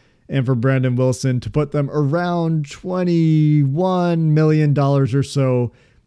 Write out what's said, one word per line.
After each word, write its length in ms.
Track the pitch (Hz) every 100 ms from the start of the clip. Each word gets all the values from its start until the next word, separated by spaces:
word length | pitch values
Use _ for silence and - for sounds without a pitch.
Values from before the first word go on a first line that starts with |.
| _ _ -
and 180 | 135 123
for 80 |
Brandon 420 | 127 131 135 127 123
Wilson 440 | 127 123 135 127
to 100 | -
put 220 | 151 147
them 180 | 147 143
around 800 | 151 143 165 175 175 165 160 143
twenty-one 1600 | - 180 185 180 170 160 156 151 151 139 143 185 180 175 165 160
million 400 | 151 156 156 151
dollars 400 | 143 139 139 131
or 80 | 139
so 500 | 135 143 131 123 120 - _ _